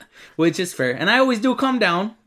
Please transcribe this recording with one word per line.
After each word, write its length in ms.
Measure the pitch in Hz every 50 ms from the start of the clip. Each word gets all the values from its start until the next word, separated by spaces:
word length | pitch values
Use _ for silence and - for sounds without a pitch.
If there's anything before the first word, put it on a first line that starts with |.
| - _ _ - - - _
Which 220 | - 160 170 156 -
is 140 | 185 180 -
fair. 240 | - 131 123 123
And 120 | - 156 190
I 80 | 226 262
always 200 | 269 262 247 214
do 140 | 202 262 247
calm 260 | - 269 262 262 240
down. 360 | 214 180 170 175 196 220 - _ -